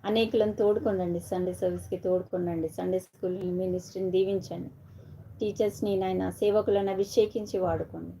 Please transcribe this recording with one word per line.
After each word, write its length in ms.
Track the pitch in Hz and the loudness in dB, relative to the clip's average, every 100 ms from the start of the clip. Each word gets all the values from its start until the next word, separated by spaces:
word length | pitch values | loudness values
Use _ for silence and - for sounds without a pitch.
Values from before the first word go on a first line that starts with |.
| 196 | 0
అనేకులను 480 | 220 226 226 214 | 2 2 2 2
తోడుకొనండి, 640 | 208 208 208 220 196 175 170 | 4 2 4 2 0 0 -2
సండే 340 | 175 185 180 | -2 -2 -2
సర్వీస్కి 440 | 180 185 175 - 185 | -2 -2 -2 -6 -4
తోడుకొనండి, 720 | 185 180 185 180 175 165 160 | 0 0 0 -4 -2 -2 -4
సండే 300 | - 185 185 | -2 -2 -2
స్కూల్ 360 | 185 _ 185 180 180 180 | -4 _ -4 -2 -2 0
మినిస్ట్రీని 540 | 185 180 180 185 185 | 0 -2 -4 -4 0
దీవించండి, 600 | 185 190 196 - 175 - - - - - - - - | 2 4 0 -2 -8 -10 -14 -20 -20 -18 -18 -18 -4
టీచర్స్ని 520 | 214 202 214 202 208 196 | -4 2 0 2 0 0
నాయన, 320 | 190 185 185 | 0 0 -2
సేవకులను 640 | 180 208 208 202 202 196 | 2 4 4 4 2 2
అభిషేకించి 680 | 190 196 - 214 226 208 202 | 0 2 4 4 2 -4 0
వాడుకోండి. 560 | 185 165 165 165 170 175 | 0 0 -4 -8 -12 -14